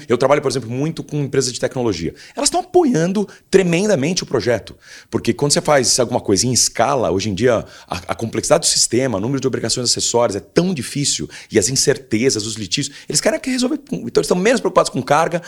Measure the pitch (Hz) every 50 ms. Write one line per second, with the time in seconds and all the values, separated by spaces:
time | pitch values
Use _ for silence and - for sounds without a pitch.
0 | - - 147 127 143 135 143 151 - 135 117 131 110 110 120 127 143 165 160 -
1 | - - - 147 143 131 - 139 127 123 120 - - 123 - 131 120 113 95 80
2 | 82 71 - - - - - - 285 285 - 349 359 - - 359 349 269 247 156
3 | 165 180 190 214 196 - - - _ - - 185 190 175 170 165 202 214 196 143
4 | 131 160 185 - - - - 120 92 123 117 104 - - - - - - - -
5 | - - - 110 - 117 117 - 143 143 - 170 - - 151 139 120 - - -
6 | 120 101 120 110 - - 101 90 101 127 123 107 - - - - 117 127 143 131
7 | 104 85 85 98 95 110 98 85 117 127 117 98 76 - - - - - - 90
8 | 87 - - - 113 110 - 110 - - 147 170 165 - - - - - 113 117
9 | 135 131 107 95 101 123 143 135 135 135 120 117 113 113 - 127 123 113 - -
10 | - - - 117 120 110 95 101 - - - 165 170 185 190 135 107 - - 143
11 | 139 - - - 78 - - - - - - 107 95 120 135 127 - 147 131 -
12 | - - 113 107 123 135 - 110 101 113 107 110 107 90 - 147 143 - - -
13 | - - 143 147 - 151 - 311 - 269 254 254 247 247 311 - - - - -
14 | - - - - - - 190 180 185 220 269 220 - 190 - 175 160 - - 156
15 | 123 - 143 156 165 170 175 165 -